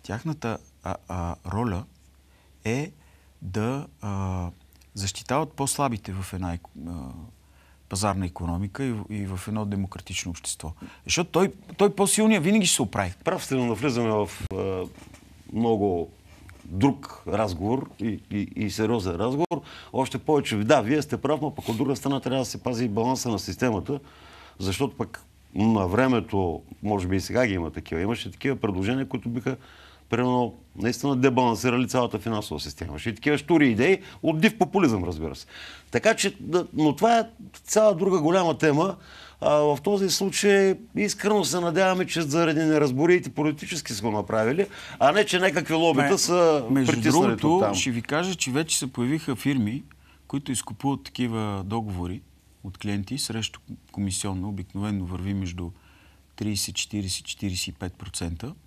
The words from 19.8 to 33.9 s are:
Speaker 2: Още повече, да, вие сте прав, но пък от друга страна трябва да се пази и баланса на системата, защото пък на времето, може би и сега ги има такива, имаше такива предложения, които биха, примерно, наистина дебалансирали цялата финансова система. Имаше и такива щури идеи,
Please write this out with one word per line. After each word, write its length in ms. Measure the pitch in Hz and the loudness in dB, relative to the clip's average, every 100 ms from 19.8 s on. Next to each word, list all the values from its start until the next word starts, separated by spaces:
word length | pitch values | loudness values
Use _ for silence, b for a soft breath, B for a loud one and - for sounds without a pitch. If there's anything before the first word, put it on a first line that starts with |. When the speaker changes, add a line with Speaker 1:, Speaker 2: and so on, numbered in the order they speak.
| B | B
Speaker 2:
Още 260 | 117 131 127 | -4 -2 -4
повече, 380 | - 151 - 107 | 2 2 2 -2
да, 240 | 107 147 | 4 4
вие 220 | 107 151 | 6 0
сте 140 | 147 117 | 0 -4
прав, 240 | 135 151 | 0 0
но 140 | 147 | -2
пък 140 | - - | -6 -6
от 80 | 113 | -2
друга 200 | 135 135 | 0 0
страна 240 | 139 139 | -2 -2
трябва 180 | 123 131 | -2 -2
да 60 | |
се 180 | 123 101 | -4 -6
пази 220 | 123 117 | -6 -2
и 40 | 120 | -2
баланса 400 | 101 113 131 123 | 0 0 0 -2
на 100 | 101 | -4
системата, 640 | - 90 127 104 82 139 B B B B B B | -4 -2 0 0 -4 -8 B B B B B B
защото 380 | 95 92 135 - | -4 -2 -2 -2
пък 260 | 104 - - _ _ | -8 -8 -20 _ _
на 320 | - 110 110 92 | 0 2 4 2
времето, 760 | 104 131 120 - 101 90 73 - - | 4 4 2 2 0 0 -2 -10 -8
може 240 | 104 101 90 | -2 -2 0
би 80 | 95 | -2
и 40 | |
сега 260 | - 110 123 | 0 0 2
ги 80 | |
има 160 | 95 80 | 0 -4
такива, 300 | 82 - 82 | -8 -8 -4
имаше 300 | 98 117 98 | -2 -4 -8
такива 260 | - 139 135 | -6 -4 -2
предложения, 520 | 107 92 95 131 131 | -2 -2 -2 -2 -4
които 200 | 123 120 | -6 -6
биха, 280 | 120 143 127 B B B B _ | -4 -4 -8 B B B B _
примерно, 440 | 117 127 123 117 - - - | 0 2 2 0 -4 -20 -4
наистина 400 | 113 120 143 127 | -4 -2 0 4
дебалансирали 720 | 131 123 123 107 127 120 120 | 4 6 2 2 2 2 2
цялата 300 | 127 120 107 | 0 0 -2
финансова 420 | 113 107 - 76 | -2 -4 -4 -8
система. 280 | 76 - 85 | -10 -10 -10
Имаше 200 | 71 117 | -6 -6
и 40 | |
такива 240 | 104 147 147 | -4 0 0
щури 300 | 147 165 143 | 4 6 6
идеи, 280 | 107 143 | 6 4